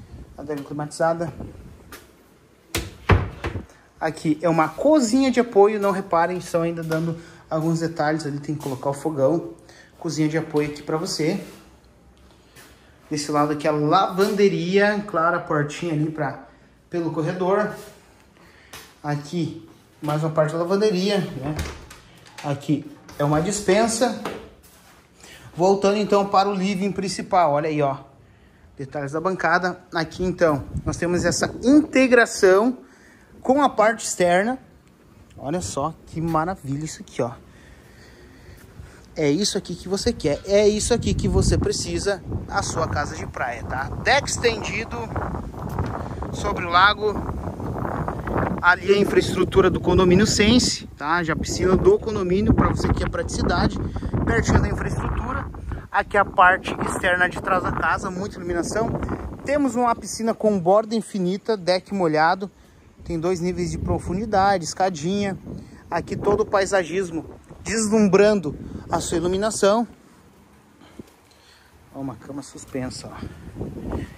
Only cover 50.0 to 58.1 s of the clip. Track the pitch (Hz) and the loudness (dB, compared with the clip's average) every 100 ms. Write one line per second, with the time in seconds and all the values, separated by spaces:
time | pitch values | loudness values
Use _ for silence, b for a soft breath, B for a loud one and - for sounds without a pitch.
50 | 185 180 214 - 208 240 - - - - | 6 6 4 4 6 4 2 -4 -10 -10
51 | 143 170 160 151 - - 180 185 165 214 | -2 0 0 -2 -2 0 2 4 6 4
52 | - 208 180 190 220 - - - 180 175 | 2 -2 0 2 4 4 4 2 0 0
53 | 175 170 170 - 233 180 214 - B B | -2 -4 -4 -2 0 2 0 -2 B B
54 | B B - 226 - - 208 196 196 - | B B 0 0 4 2 2 -2 -4 -4
55 | - - 247 262 - - B B B 202 | -4 -4 -4 -6 -8 -12 B B B -4
56 | 202 208 196 - 180 185 - - - - | 0 2 2 6 6 6 -2 -6 -4 -2
57 | 190 180 180 156 - 185 190 - 165 190 | 0 2 0 0 -2 0 0 -2 -2 -2
58 | 196 | -4